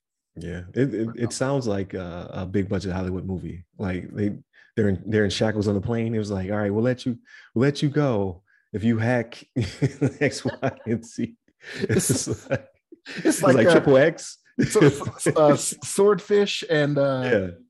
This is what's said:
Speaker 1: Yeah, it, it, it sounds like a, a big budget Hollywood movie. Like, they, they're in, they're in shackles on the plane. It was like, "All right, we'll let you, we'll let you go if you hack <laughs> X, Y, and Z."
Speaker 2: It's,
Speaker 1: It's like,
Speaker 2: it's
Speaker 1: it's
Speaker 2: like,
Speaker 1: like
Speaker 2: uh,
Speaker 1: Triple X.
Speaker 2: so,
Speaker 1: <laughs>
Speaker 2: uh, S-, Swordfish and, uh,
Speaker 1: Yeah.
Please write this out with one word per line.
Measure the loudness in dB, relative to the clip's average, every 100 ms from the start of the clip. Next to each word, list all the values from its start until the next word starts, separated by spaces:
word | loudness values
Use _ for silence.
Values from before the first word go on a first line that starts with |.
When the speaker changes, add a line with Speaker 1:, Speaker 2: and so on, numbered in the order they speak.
| _ _ _ -14
Speaker 1:
Yeah, | -12 -10 -6
it, | -2 0
it, | -2 -6 -4
it | -6
sounds | -2 -2 -2 -2
like | -4 -4
a, | -8 -8 -10 -10
a | -8 -4
big | -2 -2
budget | -4 -4
Hollywood | -4 -4 -4
movie. | -6 -8 -8 -12 -16 -8
Like, | -6 -6 -8
they, | -4 -4 -4 -14 _ _ -2
they're | 0
in, | 0 0
they're | 2
in | 2
shackles | 2 0 0 0
on |
the | 0
plane. | -2 -2 -2
It | -4
was | -4
like, | -4 -4
"All | -2
right, | -2
we'll | 0
let | 0 0 -4
you, | -6 _ -20 -6
we'll | 0
let | 0 2
you | 0
go | 2 0 0 -2 -6 _ _ _
if | -2
you | 0 2
hack | 2 0 -2 -10 -8
<laughs> | -4 -4 -2 -2 0 -4 0
X, | -2 -2
Y, | -6 -4 -4 -4 -4
and | -4 -6
Z." | -8 -8 -10 _ _ -14 -6
Speaker 2:
It's, | -2 0 0
Speaker 1:
It's | -2 -4 -8 -4
like, | -6 -6 _ _ -20 -16
Speaker 2:
it's | -2 0
Speaker 1:
it's | 2
Speaker 2:
like, | 4
Speaker 1:
like | 6 6
Speaker 2:
uh, |
Speaker 1:
Triple | 6 6 6
X. | 6 0 -10 -20 _ -2 0
Speaker 2:
so, | 6
Speaker 1:
<laughs> | 6 4 -4 -4 0 4
Speaker 2:
uh, | 6
S-, | 4 0 -8
Swordfish | -4 2 4 2 2 2 2 -2 -2
and, | 0 2 2
uh, | 0 0
Speaker 1:
Yeah. | 0 0 -2 -8